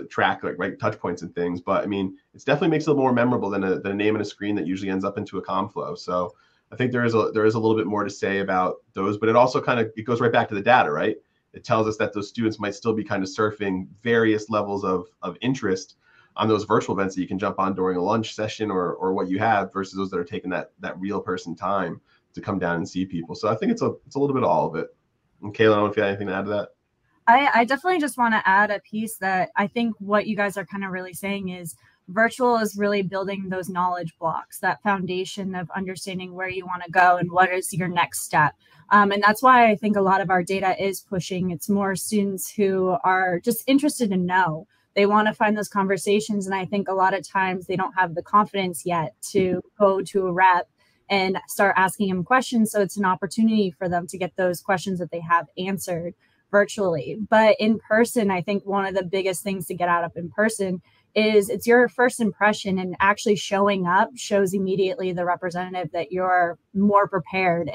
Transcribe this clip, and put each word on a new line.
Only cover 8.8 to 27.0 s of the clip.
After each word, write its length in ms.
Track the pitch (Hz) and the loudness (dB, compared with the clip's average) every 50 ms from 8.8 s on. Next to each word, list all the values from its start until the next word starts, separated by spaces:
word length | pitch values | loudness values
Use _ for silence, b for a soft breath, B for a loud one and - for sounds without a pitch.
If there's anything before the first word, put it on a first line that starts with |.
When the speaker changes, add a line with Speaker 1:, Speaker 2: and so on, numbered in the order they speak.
| _ _ _ | _ _ _
Speaker 1:
those, 240 | 98 95 101 104 | -4 -2 -2 -2
but 120 | 104 - 110 | 0 0 4
it 80 | 113 | 6
also 240 | 120 127 127 - 113 | 6 6 4 2 0
kinda, 280 | - - 127 120 113 110 - | 0 0 0 0 0 -2 -4
it 80 | 113 110 | -8 -4
goes 160 | 120 120 113 | -4 0 0
right 140 | 120 117 117 | 2 2 2
back 160 | 120 107 - | 2 0 0
to 60 | 107 | -2
the 60 | 98 | 0
data, 300 | 95 120 123 123 101 76 | 4 4 6 6 4 2
right? 240 | 76 78 92 110 104 - - _ _ _ _ _ - | 0 0 0 -2 -2 -4 -10 _ _ _ _ _ -20
It 100 | 92 - | -14 -2
tells 240 | - 117 110 107 | 0 2 2 2
us 80 | 107 107 | 0 0
that 160 | - 107 101 | 0 -2 -2
those 160 | - 104 98 | -2 -6 -8
students 320 | - - 120 117 110 110 - | -6 -4 -2 -2 -2 -2 -2
might 160 | 104 101 101 | -6 -6 -6
still 180 | - - 117 104 | -4 -2 -2 -2
be 120 | 107 98 | -2 -2
kinda 200 | - 107 98 95 | -4 -4 -4 -4
surfing 600 | 92 - - 107 104 104 - 104 98 92 92 92 - - - - | -4 -2 0 0 0 0 -2 -4 -2 -2 -4 -6 -10 -14 -8 -2
various 460 | 117 117 117 113 110 107 104 104 - | 2 2 4 4 4 2 0 -2 -2
levels 340 | 110 104 101 101 101 98 98 | -2 -2 0 -2 -4 -2 -2
of, 240 | 92 92 90 87 - _ _ | -2 -2 -2 -4 -8 _ _
of 160 | - 92 - - | -10 -10 -8 -4
interest 560 | 110 127 135 - 113 98 92 - - - _ b b b b b b b b | -4 -4 -2 -2 -2 -2 -2 -2 -4 -10 _ b b b b b b b b
on 140 | - 104 110 | -2 0 2
those 160 | 110 101 92 | 2 0 2
virtual 280 | - 107 123 - - 101 | 0 0 0 0 0 -2
events 220 | 95 95 95 - | -2 -2 -2 -2
that 60 | 92 | -4
you 60 | - | -6
can 120 | - 101 92 | -4 -4 -4
jump 200 | 104 98 92 - | -4 -2 -2 -2
on 140 | 95 95 95 | -2 -2 -2
during 240 | 92 92 92 92 | -2 -2 -2 0
a 60 | 90 87 | 0 0
lunch 320 | 98 110 113 107 - - | 0 0 0 -2 -4 -6
session 340 | - 107 107 - - 110 104 | -6 -6 -6 -4 -4 -4 -2
or, 260 | 95 92 87 82 - | -2 -2 -2 -2 -4
or 180 | - 90 92 92 | -4 -2 -2 -2
what 160 | 98 95 92 | -2 -2 -2
you 100 | 95 101 | -2 0
have 320 | 107 113 110 101 95 92 | 0 2 2 2 0 -2
versus 240 | - 98 95 92 92 | -4 -6 -6 -6 -6
those 140 | 95 98 95 | -6 -6 -4
that 100 | 95 87 | -4 -6
are 60 | 87 | -6
taking 240 | - 147 143 - 92 | -6 -8 -8 -6 -6
that, 220 | 90 80 71 - _ _ | -6 -6 -6 -8 _ _
that 180 | 92 82 76 87 | -12 -12 -10 -8
real 220 | 95 98 101 92 | -6 -6 -4 -4
person 340 | - - 90 90 - 85 85 | -4 -4 -6 -6 -8 -10 -10
time 460 | - 92 92 101 98 90 82 85 - - _ _ _ _ _ _ | -6 -4 -2 -2 -2 -2 -4 -6 -10 -14 _ _ _ _ _ _
to 80 | - | -8
come 180 | - - 101 95 | -6 -4 -4 -2
down 160 | 87 85 85 | -2 -2 -2
and 120 | 82 80 | -2 -4
see 180 | - - 92 95 | -4 -4 -6 -4
people. 280 | 92 - 82 82 - - | -4 -6 -8 -8 -8 -8
So 140 | - - | -4 -2
I 80 | 104 113 | -2 0
think 160 | - 135 - | 0 0 0
it's 100 | - - | 0 0
a, 120 | 135 117 - - _ | -2 -2 -4 -6 _
it's 120 | - - | -10 -4
a 20 | 139 | -2
little 140 | 143 143 131 | 0 0 0
bit 80 | 127 110 | 2 2
of 60 | 87 | 2
all 180 | 85 78 73 | 2 2 0
of 80 | - 78 | 0 -4
it. 180 | 82 - - - _ _ _ _ _ _ _ _ _ | -6 -8 -8 -12 _ _ _ _ _ _ _ _ _
And 140 | - 104 101 | -12 -8 0
Kayla, 160 | - 110 110 | 4 6 6
I 40 | 107 | 6
don't 100 | 104 104 | 6 4
know 0 | |
if 100 | 104 104 | 2 2
you 80 | 107 101 | 2 0
had 60 | 98 | 0
anything 180 | 98 104 101 | 0 -2 -4
to 60 | 98 95 | -4 -4
add 100 | 95 98 | -4 -4
to 80 | 101 | -2
that. 180 | 104 104 - - _ _ _ _ _ _ | -4 -4 -4 -6 _ _ _ _ _ _